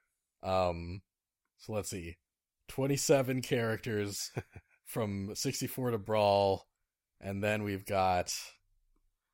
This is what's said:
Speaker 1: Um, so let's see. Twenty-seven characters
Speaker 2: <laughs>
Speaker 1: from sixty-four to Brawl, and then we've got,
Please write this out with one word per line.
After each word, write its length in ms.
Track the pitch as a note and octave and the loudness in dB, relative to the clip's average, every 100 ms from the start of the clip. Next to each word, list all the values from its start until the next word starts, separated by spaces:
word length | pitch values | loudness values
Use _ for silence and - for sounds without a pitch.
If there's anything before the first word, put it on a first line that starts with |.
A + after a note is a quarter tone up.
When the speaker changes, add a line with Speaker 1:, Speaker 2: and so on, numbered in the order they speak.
| _ _ _ _ | _ _ _ _
Speaker 1:
Um, 600 | F#2 F#2+ F2+ E2+ E2+ G2 _ _ _ _ _ _ | -2 2 2 -2 -8 -12 _ _ _ _ _ _
so 160 | - | -6
let's 160 | G#2+ F#2+ | -6 -4
see. 280 | F#2+ E2+ F2 _ _ _ _ - | -8 -10 -14 _ _ _ _ -12
Twenty-seven 760 | - C3+ C#3 - C#3 B2+ B2+ | -4 0 0 4 4 4 -2
characters 880 | - B2 A2+ A2 A#2+ G#2 G2+ F#2+ - - - - | 0 0 0 -2 -2 -2 -2 -4 -8 -8 -10 -20
Speaker 2:
<laughs> 260 | _ _ - | _ _ -10
Speaker 1:
from 500 | - G#2+ G2 G2 G#2+ | -4 -4 -4 -6 -4
sixty-four 560 | C3+ - B2 - B2+ | -4 -4 -6 -2 -2
to 80 | A2+ | -2
Brawl, 680 | G2 G#2+ G2+ G2+ G2 F#2+ - _ _ _ _ _ | 0 4 6 6 6 2 -4 _ _ _ _ _
and 240 | G2 G2 | -6 0
then 180 | G#2 G#2+ | 0 2
we've 220 | G#2 F#2+ G2+ | 0 -4 0
got, 480 | G2 F#2 F2+ - - - - _ _ _ _ _ _ _ | 2 4 4 0 -6 -10 -20 _ _ _ _ _ _ _